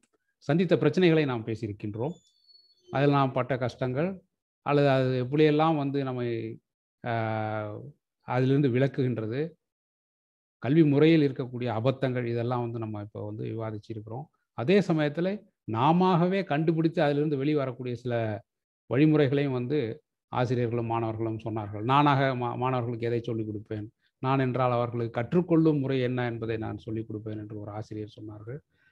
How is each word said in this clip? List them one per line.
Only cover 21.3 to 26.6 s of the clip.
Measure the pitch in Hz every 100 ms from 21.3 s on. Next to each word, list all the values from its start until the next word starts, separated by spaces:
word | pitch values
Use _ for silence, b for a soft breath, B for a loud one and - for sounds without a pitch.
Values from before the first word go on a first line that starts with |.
| 110
சொன்னார்கள். | 113 110 104 104
நானாக | 113 139 147 135 135 123
மா-, | 120 120
மாணவர்களுக்கு | 127 127 117 117 117
எதை | 120
சொல்லிக் | 113 113 107
கொடுப்பேன், | 104 107 107 107 _ _ _
நான் | 131 135
என்றால் | 127 127 127
அவர்களுக்கு | 120 120 117 117 123
கற்றுக்கொள்ளும் | 120 175 175 165 160 151
முறை | 135 135
என்ன | 123 127 120
என்பதை | 117 113
நான் | 110